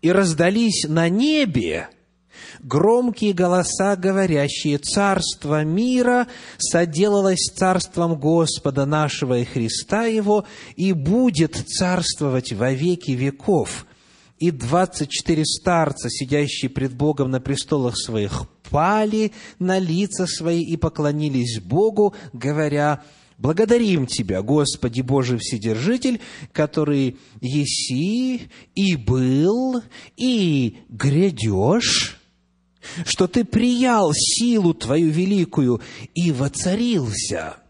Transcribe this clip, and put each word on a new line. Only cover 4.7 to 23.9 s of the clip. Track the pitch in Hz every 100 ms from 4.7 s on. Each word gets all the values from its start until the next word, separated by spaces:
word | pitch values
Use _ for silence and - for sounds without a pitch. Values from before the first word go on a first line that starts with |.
| 143
'Царство | - - 202 190 - - 147 151
мира | 151 175 240 254 240 247 240 - - -
соделалось | - 170 175 151 202 202 196 185 -
царством | - 190 185 - - 170 160
Господа | 147 165 160 - 147 139 139
нашего | 151 151 - 131 123
и |
Христа | 123 - 113 - - 202
его, | 233 220 202 208 196 - - -
и | 185
будет | 175 139 220 254 156 160 -
царствовать | - - 180 180 - - 147 127 127
во | 101 123
веки | 131 165 170 151
веков'». | 127 135 139 - 175 101 - - _ _ _ _ _
И | 165
двадцать | 147 120 165 185 - 147
четыре | - - 160 156
старца, | - - 170 151 131 120
сидящие | - 127 147 147 - 131
пред | - 131
Богом | 123 147 143 131
на | 131
престолах | 127 139 - 147 123 -
своих, | - 110 101 - - _ -
пали | 143 170 214 214 214 220 - - -
на | 180 190
лица | 185 170 202 - 180
свои | - 160 170
и | 165 165
поклонились | 165 - 147 147 151 131 120 113
Богу, | 90 117 214 208 208 - -
говоря: | 120 127 147 151 147 147 147 - _ _ _
«Благодарим | 127 165 214 240 220